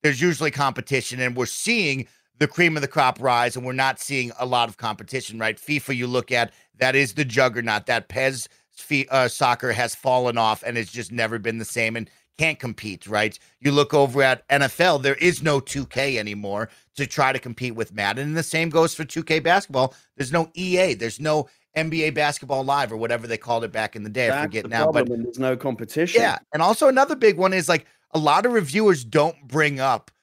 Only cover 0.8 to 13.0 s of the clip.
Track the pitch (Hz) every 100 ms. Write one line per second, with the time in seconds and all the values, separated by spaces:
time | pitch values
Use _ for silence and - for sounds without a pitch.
0.8 | - 135 - 123 127 123 120 - - 233
1.8 | 170 135 120 _ _ _ 147 - 175 156
2.8 | 139 - 131 123 131 120 123 127 127 127
3.8 | 131 127 - 139 123 113 127 123 117 104
4.8 | 113 107 107 131 - 110 110 107 - 147
5.8 | - 127 123 123 120 123 117 _ _ _
6.8 | 127 131 139 - 139 113 131 120 117 107
7.8 | 92 120 - 131 135 131 - _ _ -
8.8 | - 147 135 135 127 - 131 120 127 110
9.8 | 123 - 135 127 123 117 110 107 - 117
10.8 | 107 123 92 117 113 113 107 113 107 -
11.8 | 113 117 107 _ _ - 160 147 127 110
12.8 | 107 92